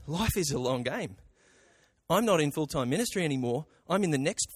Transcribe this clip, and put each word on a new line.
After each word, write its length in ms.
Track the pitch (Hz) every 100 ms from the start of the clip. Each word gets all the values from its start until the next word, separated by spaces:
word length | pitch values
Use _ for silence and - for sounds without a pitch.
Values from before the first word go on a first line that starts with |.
| -
life 280 | 170 220 208
is 140 | 147
a 80 | 139
long 240 | 127 127
game. 360 | 123 214 117 92 - _ _ _ _ _ _ _ -
I'm 160 | 180 233
not 160 | 170
in 100 | 147
full-time 380 | 160 147 151 123
ministry 340 | 170 240 196
anymore. 440 | 160 131 120 123 - _ -
I'm 160 | 190
in 60 | 185
the 80 | 139
next 300 | 151 - -